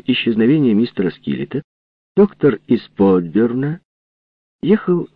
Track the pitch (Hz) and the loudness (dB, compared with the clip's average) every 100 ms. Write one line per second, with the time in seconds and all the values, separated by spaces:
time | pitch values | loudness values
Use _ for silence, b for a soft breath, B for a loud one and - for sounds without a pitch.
0 | - 123 120 113 113 156 131 104 120 - | 0 -2 -2 0 2 2 2 0 -2 -4
1 | 90 - - 69 71 135 - _ _ _ | -6 -6 -8 -8 -8 -10 -12 _ _ _
2 | _ - 202 - 143 107 - 117 - - | _ 2 2 2 0 0 -2 -4 -4 0
3 | 98 92 85 98 117 123 143 170 _ _ | 2 2 0 0 0 -2 -6 -8 _ _
4 | _ _ _ _ _ _ 151 214 - 175 | _ _ _ _ _ _ -2 0 0 -4
5 | - | -4